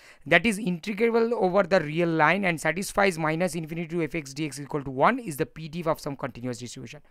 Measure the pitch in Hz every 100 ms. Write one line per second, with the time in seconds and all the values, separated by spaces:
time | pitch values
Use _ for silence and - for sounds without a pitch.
0 | - - 143 170 226 196 180 170 - 202
1 | 233 233 233 233 185 196 170 190 151 160
2 | 170 160 151 190 185 160 160 170 196 -
3 | 196 160 156 160 185 170 156 165 160 170
4 | 156 165 135 135 156 131 143 151 135 131
5 | 170 262 220 139 151 - 160 170 160 147
6 | 151 135 135 117 127 120 120 135 123 147
7 | -